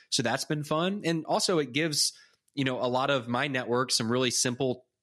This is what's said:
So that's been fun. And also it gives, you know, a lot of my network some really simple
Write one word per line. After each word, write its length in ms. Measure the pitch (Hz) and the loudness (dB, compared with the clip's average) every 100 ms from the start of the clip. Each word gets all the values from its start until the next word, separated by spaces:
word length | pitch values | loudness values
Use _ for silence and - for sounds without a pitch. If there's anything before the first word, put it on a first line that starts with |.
| - | -4
So 120 | - | -2
that's 220 | 117 127 | 0 -2
been 200 | - 151 | -2 -4
fun. 360 | 143 156 180 202 | -2 0 0 -2
And 200 | 165 165 | -2 -2
also 340 | 147 196 - 165 | 0 0 2 0
it 140 | 131 | 0
gives, 400 | 127 160 143 - - - _ _ | -2 0 0 -2 -4 -20 _ _
you 100 | 143 | -2
know, 140 | 131 127 | -2 0
a 80 | 123 | 0
lot 240 | 127 139 | 2 2
of 180 | 139 117 | 0 0
my 200 | 123 143 | -2 0
network 420 | 127 113 123 127 | -2 0 0 2
some 220 | - 113 | 0 0
really 180 | 127 127 | 2 2
simple 540 | - 131 120 131 120 _ _ | 2 0 0 -2 -2 _ _